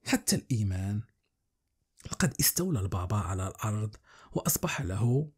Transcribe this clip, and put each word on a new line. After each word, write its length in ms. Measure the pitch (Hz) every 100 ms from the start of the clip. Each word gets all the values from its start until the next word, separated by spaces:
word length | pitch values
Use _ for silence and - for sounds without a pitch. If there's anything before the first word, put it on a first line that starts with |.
| -
حتى 300 | 262 - 196
الإيمان. 640 | - 113 101 95 98 104 - _ _ _ _ _ _ _ _ _ -
لقد 220 | - 160 -
استولى 400 | - - 185 131
البابا 380 | 92 92 90 104
على 300 | 92 95 95
الأرض 480 | - 113 107 104 - _ - -
وأصبح 500 | - 175 - 165 -
له 500 | 110 95 117 131 151